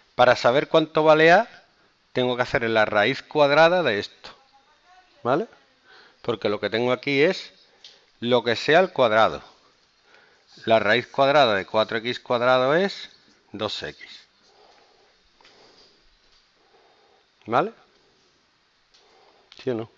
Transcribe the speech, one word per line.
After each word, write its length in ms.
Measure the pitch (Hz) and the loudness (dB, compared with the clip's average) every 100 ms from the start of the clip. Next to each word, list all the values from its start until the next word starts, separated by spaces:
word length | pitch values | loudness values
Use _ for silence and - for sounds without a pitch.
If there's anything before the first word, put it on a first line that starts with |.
| _ - | _ 0
para 200 | 123 117 | 2 2
saber 340 | 123 131 151 | 2 0 0
cuánto 340 | 160 156 156 | 0 0 0
vale 280 | 156 156 160 | 2 4 6
A, 160 | 185 233 - _ _ _ _ _ | 4 2 -10 _ _ _ _ _
tengo 220 | - 127 123 | -4 -2 -2
que 60 | |
hacer 260 | 123 139 117 | -4 -4 0
la 160 | 113 107 | 0 2
raíz 360 | 104 107 135 | 2 0 -2
cuadrada 640 | - 151 143 147 165 180 | -6 0 2 4 4 2
de 160 | 151 101 | -2 -4
esto. 300 | - _ - - _ _ _ _ _ - _ _ | -6 _ -20 -20 _ _ _ _ _ -20 _ _
¿Vale? 240 | 117 143 233 - _ _ _ - _ _ | -4 -4 -4 -14 _ _ _ -20 _ _
Porque 260 | - 110 107 | -8 -6 -6
lo 100 | 104 | -4
que 120 | 101 | -4
tengo 200 | 113 123 | -4 -4
aquí 300 | 123 143 139 | -4 -4 0
es 300 | 160 190 - _ _ _ - _ _ _ | 0 -2 -12 _ _ _ -20 _ _ _
lo 220 | 120 123 | -2 -2
que 120 | 117 110 | 0 -4
sea 240 | - 160 | 0 2
al 120 | 190 | 0
cuadrado. 520 | - 120 107 101 71 - _ _ _ _ _ _ _ _ _ _ - - | 0 0 2 2 0 -14 _ _ _ _ _ _ _ _ _ _ -12 0
La 140 | 113 | 0
raíz 260 | 101 117 - | 2 0 -2
cuadrada 480 | - 135 147 127 | -2 2 2 2
de 120 | 98 90 | 0 -2
cuatro 320 | 110 104 113 | -4 -4 -4
x 220 | 117 120 | -6 -8
cuadrado 540 | - 123 123 127 131 160 | -6 -2 0 0 0 0
es 340 | 196 - - _ _ _ _ | -2 -8 -20 _ _ _ _
dos 320 | 101 104 - | -10 -10 -8
x. 260 | 76 - - - _ _ _ _ _ _ _ _ _ _ _ _ _ _ _ _ _ _ _ _ _ _ _ _ _ _ _ _ _ _ _ _ - | -14 -16 -20 -20 _ _ _ _ _ _ _ _ _ _ _ _ _ _ _ _ _ _ _ _ _ _ _ _ _ _ _ _ _ _ _ _ -4
¿Vale? 280 | 123 196 - _ _ _ _ _ _ _ _ _ _ _ _ _ _ _ _ _ - | -2 -2 -8 _ _ _ _ _ _ _ _ _ _ _ _ _ _ _ _ _ -12
¿Sí 80 | 131 | -8
o 60 | 113 | -8
no? 160 | 113 | -10